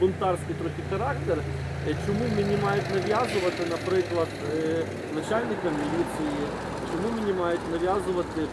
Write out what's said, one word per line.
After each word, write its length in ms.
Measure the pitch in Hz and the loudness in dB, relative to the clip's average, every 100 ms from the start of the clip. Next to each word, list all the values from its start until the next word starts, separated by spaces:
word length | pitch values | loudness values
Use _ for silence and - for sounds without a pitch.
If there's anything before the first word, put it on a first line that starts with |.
бунтарський 540 | 185 180 190 175 - | 2 4 0 0 -2
трохи 280 | 156 165 - - | -4 -4 -4 -4
характер, 480 | 190 240 - - 156 - - - - 151 | -2 0 0 0 0 0 -4 -4 -4 -2
е, 80 | 151 202 | 0 0
чому 180 | 208 240 208 | 0 2 2
мені 200 | 202 202 | 2 2
мають 320 | 202 202 185 | 4 2 2
нав'язувати, 720 | 196 185 214 240 208 180 170 170 | 0 2 2 2 2 0 0 -2
наприклад, 580 | 160 165 185 175 175 156 147 147 | -2 2 2 2 0 0 -2 -2
е, 300 | 156 160 165 160 120 135 | 0 2 0 -2 -4 -4
начальника 560 | 156 151 220 240 196 180 | -4 0 0 0 0 0
міліції, 760 | 147 147 165 - - 151 - 143 - - - 135 | 0 0 0 0 -2 -2 -2 -2 -4 -6 -6 -4
чому 280 | 165 214 226 | -2 0 0
мені 120 | 208 | 0
мають 280 | 185 170 170 160 | 2 2 0 -2
нав'язувати 680 | 165 180 196 180 180 165 165 151 | 0 2 2 0 0 -2 -2 -2